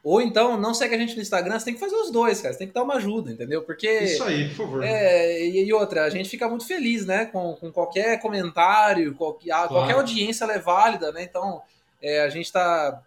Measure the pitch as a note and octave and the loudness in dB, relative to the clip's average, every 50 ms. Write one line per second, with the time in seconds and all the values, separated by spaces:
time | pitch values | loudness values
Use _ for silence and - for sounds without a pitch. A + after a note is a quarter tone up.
0 | _ D3 F3 A3+ B3 A3+ - G#3+ A#3 B3 A#3 G#3 G3+ A3+ A3+ - C#4 A3+ A#3 A3+ | _ 4 2 4 2 2 2 2 2 4 2 0 0 -2 0 0 0 0 0 -2
1 | A#3 A3+ - A3 G3+ - G#3 F3+ F3 F3+ A3 A3+ - B3 A#3 - G4 G4+ G4 A4 | -2 -4 -4 -8 -6 -2 -2 -2 0 -2 -4 -4 -4 -6 -6 -6 -6 -2 -2 -2
2 | A4 E4+ A#3 A#3 A#3 A3+ G3+ - - B2+ B2 - F#3+ F#3+ - A#3+ B3 C#4 C#4+ B3+ | -2 0 0 2 2 2 0 0 -4 -6 -6 -6 -10 -6 -4 -2 -2 0 -2 -2
3 | G3+ G3+ G#3+ A3+ - - A2+ A2+ A#2+ C3+ D3+ D#3+ D#3+ - D#3+ - - G#3+ A3 A3 | -2 -2 -4 -4 -6 -8 -10 -10 -6 -4 -4 -4 -4 -8 -10 -4 -2 0 0 2
4 | G#3 F#3+ D#3+ D3 - G3 D#3 D3 D3 D3 - - A3 - C3 C3+ C3 A3 A3 G#3+ | 2 0 0 0 0 0 0 -2 -2 -4 -4 -8 -8 -4 -4 -4 -2 0 0 4
5 | G#3 F#3 F3+ F3 E3+ E3+ E3+ E3 E3+ E3+ F3+ F#3+ G3 G#3 A3 G#3+ G#3 G3 G#3 D#3+ | 4 6 6 6 4 2 0 0 -2 0 2 2 2 4 4 2 2 2 0 0
6 | D#3 D3+ E3+ F#3 F#3+ F#3+ - - A#3+ A3+ A#3 A#3 - - F#4 F4 B3+ A#3 A#3 A3+ | 0 0 0 -2 -6 -6 -6 -4 -4 -4 -4 -6 -6 -6 -6 -2 0 -2 -2 -2
7 | G3 F3+ F#3 G3+ A3+ A3 - F#3 F3 E3+ D#3 - - E3 D#3 F3+ F3 F3 - F#3+ | -2 -2 0 0 -2 -2 -4 -6 -6 -6 -8 -10 -12 -6 -2 -2 -2 0 0 0
8 | G#3 A3+ A3+ A3 A3+ A3 G#3 G3 F3+ E3+ D#3+ F3 E3+ F3+ G#3 G#3+ G#3+ G#3 G3 F3 | 0 0 0 0 -2 -4 -2 -2 -4 -2 2 2 4 6 6 6 6 6 4 2
9 | E3 D3 C#3 - E3 D#3 D3+ - _ E3+ D#3 E3 F3 E3+ F3+ F3+ F3 - B3 C4+ | 0 -2 -2 -4 -4 -4 -4 -8 _ -2 0 0 0 2 2 2 2 4 2 2
10 | C#4 A#3 A3+ A3 G3+ A3 A3+ - A#3 G#3+ G#3+ G3 E3+ F3 F3 F#3+ G#3+ A#3 G#3+ F#3 | 2 0 0 -2 -2 -2 -2 -4 -4 -2 -2 -2 0 2 4 6 6 4 4 0
11 | E3 D3+ D3+ E3 F3+ F3 _ F3+ F#3+ G3 F3+ D3+ - _ _ _ _ _ _ _ | -4 -6 -6 -8 -12 -6 _ -4 -4 -4 -6 -8 -14 _ _ _ _ _ _ _
12 | - D3 D3 D3+ D3 C#3+ C#3+ E3 E3 - - F#3+ F3+ F3 E3+ D#3+ D3+ C#3 C3 C3 | -6 -2 0 2 0 0 -2 -6 -8 -2 -2 0 2 2 2 2 2 -2 -4 -6
13 | _ | _